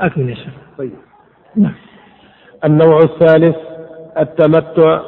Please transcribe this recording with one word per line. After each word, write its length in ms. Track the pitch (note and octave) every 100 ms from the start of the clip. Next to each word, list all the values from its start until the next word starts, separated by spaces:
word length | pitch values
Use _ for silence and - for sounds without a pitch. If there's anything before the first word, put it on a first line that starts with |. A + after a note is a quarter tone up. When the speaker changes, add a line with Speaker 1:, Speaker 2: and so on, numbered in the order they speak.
Speaker 1:
أكمل 280 | F#3 D#3+ B2+
يا 40 |
شيخ. 180 | A#2 - - - -
Speaker 2:
طيب. 140 | C3 G#2 _ _ _ _ _ A3
Speaker 1:
نعم. 180 | F#3+ - _ _ _ _ _ _ _ _
Speaker 2:
النوع 340 | D#3 D3+ D#3+ D#3
الثالث 580 | D#3+ D#3+ E3 D#3+ E3 D#3 - - - - - E3
التمتع 800 | D#3 - D#3 D#3+ D#3 F3+ D#3+ D#3+